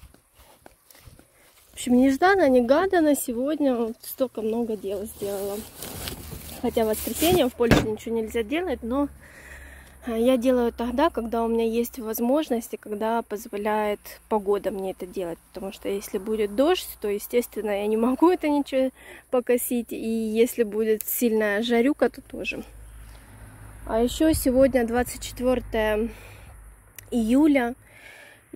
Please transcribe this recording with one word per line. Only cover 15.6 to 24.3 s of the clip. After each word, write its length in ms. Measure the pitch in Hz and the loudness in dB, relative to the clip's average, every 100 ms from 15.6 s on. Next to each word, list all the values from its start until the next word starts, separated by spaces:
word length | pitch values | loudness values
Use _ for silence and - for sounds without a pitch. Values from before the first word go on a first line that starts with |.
| 190 | -12
что 160 | - 208 | -10 -6
если 300 | 196 - 208 | -6 -6 -8
будет 360 | 196 220 208 | -4 -2 -2
дождь, 340 | 208 285 370 - - | 2 2 2 -2 -8
то, 80 | 214 | -4
естественно, 640 | 202 - 240 240 - 208 | -4 -2 -2 -2 -6 -4
я 160 | 202 208 | -2 0
не 100 | 214 | 2
могу 340 | 233 262 320 | 2 4 4
это 180 | 370 311 | 4 2
ничего 420 | 294 277 262 262 - - - - | 0 0 0 -2 -4 -18 -20 -2
покосить. 640 | 254 240 247 - 247 226 | -2 2 0 0 -4 -4
И 160 | - 226 226 220 220 | -6 -4 -2 -2 2
если 220 | 240 - | 2 2
будет 400 | 220 208 220 214 | -2 0 0 0
сильная 580 | - - 240 220 214 202 | -2 0 2 2 2 0
жарюка, 460 | 233 233 247 302 277 | 0 2 2 2 0
то 120 | - | -2
тоже. 420 | - - - - 233 - - - - - - - - - - - - | -14 -12 -8 -10 -12 -18 -20 -20 -20 -20 -20 -20 -20 -20 -20 -18 -4
А 140 | 220 | 0
ещё 320 | 240 - 320 | 0 2 2